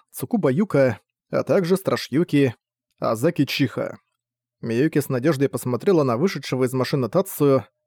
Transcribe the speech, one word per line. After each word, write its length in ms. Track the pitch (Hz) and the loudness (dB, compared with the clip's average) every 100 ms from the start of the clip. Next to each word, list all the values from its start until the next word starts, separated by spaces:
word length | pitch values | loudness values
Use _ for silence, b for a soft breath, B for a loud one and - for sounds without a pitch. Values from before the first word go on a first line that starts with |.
| _ | _
Цукуба 400 | - 135 226 156 | -12 -4 0 0
Юка, 480 | 131 214 147 131 104 _ _ _ | 0 0 2 2 0 _ _ _
а 100 | 135 | -4
также 340 | 120 165 175 185 | 0 0 2 -2
страж 340 | - 117 - | 0 -4 -2
Юки, 420 | 131 175 147 135 - _ _ _ _ | -2 0 2 2 -2 _ _ _ _
Азаки 460 | - 113 147 175 139 | -4 0 -2 0 -2
Чиха. 520 | - 135 - - - _ _ _ _ _ _ | 0 -2 -2 -8 -10 _ _ _ _ _ _
Миюки 360 | 117 113 156 156 | -4 0 2 0
с 100 | 139 | -2
надеждой 400 | 131 135 139 139 | -2 0 2 0
посмотрела 540 | 123 127 123 - 180 | -2 -4 -2 2 2
на 140 | 135 117 | 2 0
вышедшего 480 | 185 156 - 131 127 | 0 -2 -6 -2 -2
из 80 | |
машины 360 | 131 123 147 117 | 0 -2 -2 0
Тацию, 560 | - - - 143 135 - _ | -2 -2 0 4 4 0 _